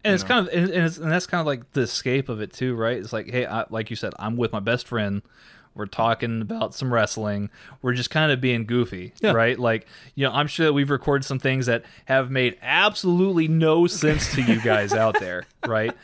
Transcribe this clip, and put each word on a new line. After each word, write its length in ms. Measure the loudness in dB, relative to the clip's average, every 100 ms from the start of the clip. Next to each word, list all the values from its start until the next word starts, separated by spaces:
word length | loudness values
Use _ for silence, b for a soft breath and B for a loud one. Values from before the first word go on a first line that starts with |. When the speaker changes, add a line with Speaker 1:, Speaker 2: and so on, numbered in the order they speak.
Speaker 1:
and 80 | 0
Speaker 2:
You 20 | 0
Speaker 1:
it's 80 |
Speaker 2:
know? 40 | 2
Speaker 1:
kind 200 | 0 2
of, 60 | 0
and, 140 | 0
and 140 | 2 0
it's, 100 | -2
and 140 | -2
that's 160 | -2 -2
kind 120 | -2
of, 40 | -2
like, 260 | -4 -4
the 80 | -2
escape 480 | -2 -2 -2 -2 -2
of 120 | -6
it 100 | -8
too, 220 | -4 -4 0
right? 220 | -2 -2
It's 160 | -4
like, 160 | -8 -6
hey, 160 | -4 -4
I, 200 | -4 -4
like 220 | -6 -6
you 40 | -6
said, 180 | -8 -8
I'm 200 | -6 -2
with 160 | -2
my 60 | -2
best 280 | 0 -2 -2
friend. 340 | -4 -2 -4 B B B B B -10
We're 100 | -8
talking 560 | 0 0 2 -2 -4
about 320 | -4 -4 -6
some 180 | -4 -2
wrestling. 600 | 2 0 0 -4 -2 -4 B B B
We're 100 | -2
just 160 | -2 -2
kind 220 | 0 2
of 100 | 2
being 240 | 0 0 0
goofy, 480 | 0 0 -4 -12 -2
Speaker 2:
Yeah. 120 | 0
Speaker 1:
right? 240 | 4 2 2
Like, 280 | 0 0 -4 B B -4
you 100 | -2
know, 80 |
I'm 140 | 0 -2
sure 180 | 2 2
that 80 |
we've 160 | 4 2
recorded 340 | 0 0 0 0
some 120 | -2
things 300 | 0 0 2
that 160 | 0 B B -2
have 260 | 0 0
made 260 | 0 0 0
absolutely 840 | -2 2 2 2 0 2 2 2 2
no 380 | 4 4 6 4
sense 480 | 2 2 2 0
to 80 | 0
you 180 | 2 2
guys 320 | 2 2 2
out 260 | 2 2 2
there, 240 | -2 -6 -10 _
Speaker 2:
<laughs> 120 | -2
Speaker 1:
right? 280 | 0 -2 -4